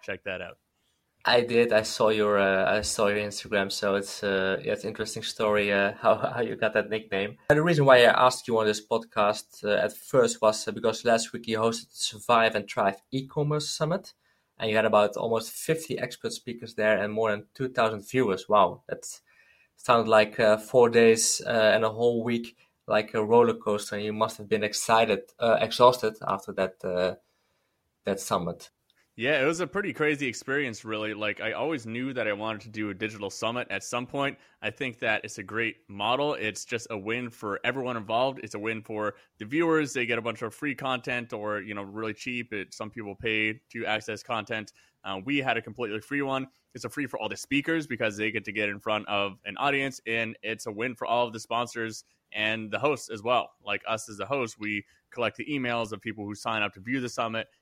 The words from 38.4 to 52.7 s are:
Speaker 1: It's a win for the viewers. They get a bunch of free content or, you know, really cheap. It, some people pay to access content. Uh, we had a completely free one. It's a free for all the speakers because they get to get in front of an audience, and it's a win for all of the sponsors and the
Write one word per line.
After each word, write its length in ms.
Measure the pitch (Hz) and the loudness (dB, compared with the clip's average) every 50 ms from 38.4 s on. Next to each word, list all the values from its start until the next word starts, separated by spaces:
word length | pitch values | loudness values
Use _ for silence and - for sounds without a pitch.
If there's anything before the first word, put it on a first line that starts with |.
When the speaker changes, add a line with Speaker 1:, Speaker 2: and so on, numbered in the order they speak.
Speaker 1:
It's 140 | - 110 - | -10 -10 -10
a 20 | 107 | -6
win 240 | 101 113 113 110 | -4 -4 -4 -6
for 320 | 107 - 110 107 107 104 - - _ _ _ - | -8 -8 -6 -4 -4 -4 -4 -8 _ _ _ -14
the 60 | 107 | -8
viewers. 480 | 107 135 160 170 165 160 156 151 131 | -2 0 2 2 4 2 2 2 0
They 120 | - 131 120 | -2 -2 -2
get 140 | 117 117 117 | 0 -2 -2
a 20 | |
bunch 220 | 110 117 110 - | -2 -4 -6 -6
of 100 | 120 110 | -8 -10
free 220 | - - 151 147 131 | -8 -6 -6 -6 -6
content 580 | - 143 135 127 120 - 139 123 120 117 - | -4 -4 -4 -4 -4 -4 -6 -6 -6 -6 -8
or, 280 | - 107 104 107 104 104 | -8 -6 -4 -4 -4 -4
you 140 | 95 107 104 | -6 -8 -8
know, 100 | 101 98 | -8 -10
really 280 | 98 101 110 110 110 | -10 -8 -8 -6 -6
cheap. 400 | 107 - - - 123 120 117 - | -8 -8 -8 -8 -6 -6 -6 -6
It, 220 | 107 101 92 - - | -8 -8 -8 -10 -10
some 160 | - 110 104 | -12 -12 -10
people 240 | - 117 107 101 98 | -10 -12 -12 -12 -10
pay 460 | - - 113 110 107 110 110 107 - _ _ | -6 -4 -2 0 0 0 0 -2 -6 _ _
to 160 | - 117 113 | -10 -6 -4
access 380 | 95 107 107 107 - 110 101 - | -2 -2 -2 -4 -6 -10 -10 -8
content. 480 | - 120 110 101 - 117 110 104 - - _ _ _ _ _ - | -6 -6 -6 -4 -6 -6 -8 -8 -10 -18 _ _ _ _ _ -10
Uh, 160 | 98 98 95 95 | -8 -8 -6 -4
we 140 | 131 143 143 | -2 -2 0
had 180 | 131 131 117 | 0 0 0
a 60 | 113 | -2
completely 380 | 107 117 104 - 117 104 104 107 | -4 -6 -8 -6 -6 -6 -6 -8
free 220 | - - 143 143 | -8 -6 -6 -4
one. 260 | 143 135 135 135 131 131 _ _ _ _ - | -2 -2 -2 -4 -4 -8 _ _ _ _ -14
It's 100 | 127 - | -12 -12
a 40 | 117 | -8
free 180 | - 151 143 | -6 -8 -6
for 100 | 120 - - | -6 -6 -6
all 80 | 110 107 | -6 -6
the 80 | 101 | -6
speakers 500 | - - - 135 143 139 165 165 165 147 | -10 -6 -2 -2 -2 0 0 -2 -2 -2
because 300 | 143 123 113 120 110 101 | -4 -4 -2 -2 -2 -2
they 160 | 104 107 110 | -2 -4 -2
get 120 | 107 113 98 | -2 -4 -6
to 60 | 110 | -6
get 160 | 98 107 107 104 | -4 -2 -2 -2
in 120 | 101 98 | -4 -4
front 260 | - 110 107 104 - | -4 -2 -2 -2 -2
of 320 | - 104 101 101 101 95 - - | -2 -2 0 -2 -2 -4 -8 -12
an 120 | 104 98 - | -12 -6 -2
audience, 420 | 135 143 139 139 135 139 131 - - 113 | -2 0 0 0 -2 -4 -8 -8 -6 -4
and 280 | 113 113 113 110 113 - | -2 -2 -2 -4 -8 -8
it's 240 | - 107 113 107 - | -8 -8 -8 -8 -8
a 60 | 117 | -10
win 240 | 104 101 120 127 117 | -6 -6 -6 -6 -6
for 100 | - 123 | -6 -4
all 180 | - 117 120 120 | 0 0 0 0
of 80 | 120 | -2
the 60 | 113 110 | -4 -10
sponsors 640 | - - 117 117 120 117 - 117 113 113 110 - - _ _ _ _ _ | -8 -4 -4 -2 -2 -4 -6 -6 -6 -6 -8 -12 -18 _ _ _ _ _
and 360 | - 107 107 107 110 113 110 | -6 -4 -2 -2 -2 -4 -4
the 120 | 104 | -6